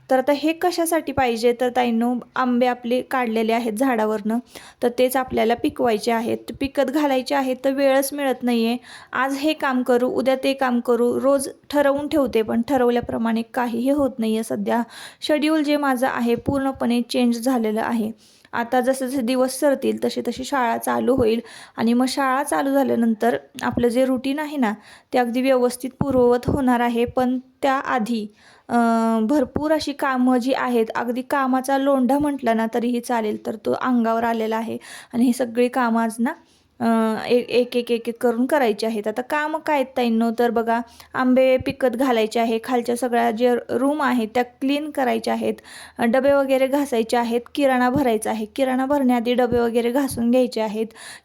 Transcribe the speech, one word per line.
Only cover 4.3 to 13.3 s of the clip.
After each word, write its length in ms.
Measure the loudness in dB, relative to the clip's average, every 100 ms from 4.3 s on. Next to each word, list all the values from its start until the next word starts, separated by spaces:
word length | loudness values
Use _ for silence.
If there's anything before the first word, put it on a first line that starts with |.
| -4 -6 -16 -20 -4
तर 60 | -2 2
तेच 180 | 2 0
आपल्याला 380 | -2 0 0
पिकवायचे 580 | 0 -2 0 0 0 0
आहेत. 260 | -2 -2 -6 -8 -8
पिकत 220 | -4 -2
घालायचे 520 | 0 0 2 0 0
आहेत, 220 | -2 -2 -2
तर 80 | -2
वेळच 400 | 2 2 2 0
मिळत 300 | -2 -2 -2
नाहीये. 340 | 0 0 0 -2 -8 -20 -8
आज 240 | -2 -2 0
हे 160 | -2
काम 300 | 0 0 0
करू, 260 | 2 2 2
उद्या 280 | 0 0 0
ते 100 | 0
काम 260 | 0 0 0
करू, 400 | 0 2 2 2
रोज 280 | 2 2 -2 -12 -4
ठरवून 380 | 2 2 0 0
ठेवते, 340 | 0 2 0
पण 200 | 0 -2
ठरवल्याप्रमाणे 800 | 0 2 2 0 -2 -2 -2